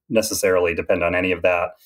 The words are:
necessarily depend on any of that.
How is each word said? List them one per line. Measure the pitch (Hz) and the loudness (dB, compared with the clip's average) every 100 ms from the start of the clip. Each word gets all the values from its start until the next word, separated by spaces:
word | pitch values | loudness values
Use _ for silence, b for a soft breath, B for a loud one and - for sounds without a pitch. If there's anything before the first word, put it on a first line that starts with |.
| - | -2
necessarily | 110 107 95 98 92 87 | -2 0 0 2 2 2
depend | 82 - 92 | 0 -2 0
on | 87 | 0
any | 90 92 | 0 -2
of | 87 | 0
that. | 90 87 87 - | 0 0 -2 -8